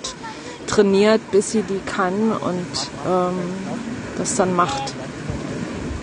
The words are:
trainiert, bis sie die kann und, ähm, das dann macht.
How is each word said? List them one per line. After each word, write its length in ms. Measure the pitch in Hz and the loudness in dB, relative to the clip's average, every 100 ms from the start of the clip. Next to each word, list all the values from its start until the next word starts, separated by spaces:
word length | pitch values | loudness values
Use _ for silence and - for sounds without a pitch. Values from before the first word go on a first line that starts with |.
| - - - - - - - | -8 -10 -12 -10 -12 -10 0
trainiert, 500 | - 196 196 214 220 - | 4 6 8 6 6 4
bis 200 | 190 - | 2 4
sie 120 | 220 | 2
die 180 | 190 196 | 0 -2
kann 480 | - - 185 196 220 | -2 0 0 2 2
und, 580 | - - 180 175 - - - - | 2 0 -2 -4 -4 -6 -4 0
ähm, 320 | 185 180 180 180 190 196 - - - - - | 2 2 0 -4 -4 -6 -6 -6 -8 -6 -4
das 200 | 180 - | -2 2
dann 180 | 185 | 2
macht. 400 | 180 175 - - - - - - - - - - - - - | 4 2 2 -4 -6 -10 -8 -6 -6 -4 -6 -6 -6 -6 2